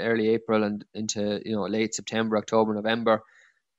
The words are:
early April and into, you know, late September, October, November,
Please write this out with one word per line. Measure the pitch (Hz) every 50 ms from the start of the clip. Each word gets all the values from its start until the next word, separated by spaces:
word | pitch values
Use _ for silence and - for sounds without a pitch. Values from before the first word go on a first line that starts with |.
| 92
early | 113 113 113 110 110
April | 113 110 - - 110 107
and | 107 104 104 104 - - -
into, | 104 110 104 - 107 104 104 104 98 -
you | 104 110
know, | 104
late | 92 92 101 110 110 107 -
September, | - 104 - 110 110 113 110 110
October, | 107 101 - - 113 110 110 107
November, | 104 104 110 113 117 113 113 110 107 - - _ _ _ _ _ _ _ _ _